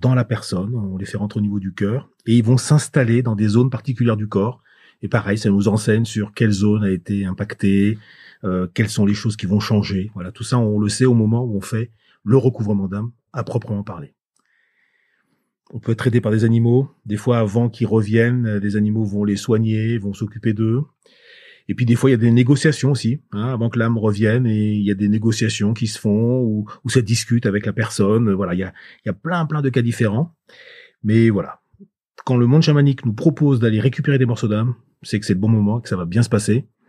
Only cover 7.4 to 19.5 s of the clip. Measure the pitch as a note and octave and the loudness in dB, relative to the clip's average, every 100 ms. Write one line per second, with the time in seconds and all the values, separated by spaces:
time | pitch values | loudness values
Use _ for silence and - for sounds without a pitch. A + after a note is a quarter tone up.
7.4 | G#2 - G2+ G2 G2+ A2 - - - _ | -8 -2 0 2 2 -2 -10 -20 -20 _
8.4 | G#2 F#2 F#2 - G#2+ - G2+ G#2 A2+ G#2 | -6 -4 -4 -2 -2 0 0 0 -4 -6
9.4 | F#2 G2+ - G#2+ G2+ G2 G#2 - F2+ - | -2 -2 2 0 0 -4 -6 -10 -14 -12
10.4 | A2+ B2+ A2 G#2 G#2 - B2+ A#2+ G#2+ A#2 | -4 -2 0 0 -2 2 2 4 2 0
11.4 | B2+ G2+ G2 A2 A#2+ _ _ _ G#2 C3 | -2 -6 -6 -8 -8 _ _ _ 2 4
12.4 | C3 - G#2 G2+ F#2+ G2 A#2 - _ B2+ | 4 0 -2 -2 -2 -6 -8 -12 _ -10
13.4 | A2+ A#2+ - G#2 G2+ F2 C#2+ _ _ _ | -6 -6 -4 -8 -8 -14 -16 _ _ _
14.4 | _ _ _ _ _ _ _ _ _ _ | _ _ _ _ _ _ _ _ _ _
15.4 | _ _ _ - - A2+ B2+ A#2 A#2 A2 | _ _ _ -12 -6 -2 2 2 2 2
16.4 | A2+ A#2 A#2 B2 C3+ _ - G#2 - A#2+ | 2 4 4 2 0 _ -8 -6 0 2
17.4 | A2 G#2+ A#2 - A2 A2 G#2 A2+ A#2 B2 | 2 0 -2 -2 0 0 2 2 2 2
18.4 | A#2 G#2 G2+ G#2 G#2 A2 G#2+ G2+ G2+ G2+ | -2 -2 -2 0 0 0 -2 -2 -2 -2
19.4 | - | 0